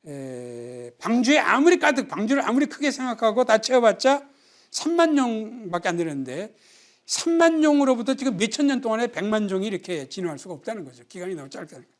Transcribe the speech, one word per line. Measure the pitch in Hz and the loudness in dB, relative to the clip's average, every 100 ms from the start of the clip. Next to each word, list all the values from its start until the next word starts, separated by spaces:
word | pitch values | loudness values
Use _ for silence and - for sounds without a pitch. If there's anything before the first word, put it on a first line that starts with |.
| 160 | -14
에, | 143 135 127 123 120 123 123 120 _ | -12 -12 -12 -12 -12 -14 -14 -16 _
방주에 | - 233 240 294 | 0 2 4 4
아무리 | 175 226 320 359 | 4 4 6 6
가득, | 302 269 - | 4 2 -4
방주를 | 151 214 277 | -4 -2 0
아무리 | - 247 294 | 0 0 0
크게 | - 285 | -2 -4
생각하고 | 262 254 226 226 208 240 | -2 -6 0 0 2 4
다 | 220 | 2
채워봤자 | 220 254 233 196 262 285 277 _ _ _ _ | 4 4 4 4 2 2 -2 _ _ _ _
삼만 | - 302 339 330 285 | -6 -2 2 4 4
종밖에 | 247 220 220 247 202 175 180 | 0 -2 -6 -10 -6 -2 -2
안 | 170 | -2
되는데, | 165 139 131 139 214 _ _ _ _ _ - | -2 -4 -6 -8 -10 _ _ _ _ _ -8
삼만 | - 330 330 330 320 | -4 0 4 4 4
종으로부터 | 302 294 269 240 240 | 4 4 4 2 0
지금 | 269 269 180 | -2 -2 -2
몇천 | 220 - 285 | -4 0 -2
년 | 262 | 0
동안에 | 233 220 240 | -2 -2 -4
백만 | 240 202 220 208 | -4 -2 -2 0
종이 | 190 208 | -2 -4
이렇게 | 185 180 170 131 | -6 -6 -8 -8
진화할 | - 175 143 | -8 -6 -8
수가 | 190 | -12
없다는 | 151 - 226 139 | -12 -10 -10 -12
거죠. | 120 120 | -18 -20
기간이 | 185 180 170 | -14 -10 -10
너무 | 139 | -12
짧다는 | - 160 131 | -16 -16 -18
거예요. | - | -20